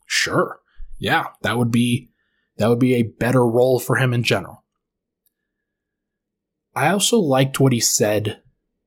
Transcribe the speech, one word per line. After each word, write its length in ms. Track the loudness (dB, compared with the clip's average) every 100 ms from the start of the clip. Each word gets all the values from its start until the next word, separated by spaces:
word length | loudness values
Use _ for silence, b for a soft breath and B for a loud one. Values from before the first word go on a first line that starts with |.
| -6
Sure. 540 | -4 -2 -2 -2 -6 _ -16 -14 -8
Yeah, 300 | -2 -2 -4 -6
that 140 | -4 -2
would 140 | 0
be, 400 | 0 0 0 -6 _ _ _ _ -2
that 100 | 0
would 120 | 2
be 140 | 2
a 100 | 2
better 420 | 0 -2 0 2 2
role 320 | 2 2 2
for 180 | 0 -2
him 160 | 0
in 100 | -2
general. 420 | 0 -2 -4 -16 _ _ _ _ _ _ _ _ _ _ _ _ _ _ _ _ _ _ _ _ _
I 140 | -4 0
also 300 | 0 2 2
liked 400 | 2 2 2 2
what 140 | 2
he 80 | 2
said 640 | 0 0 0 0 -2 -8 _ _ _ _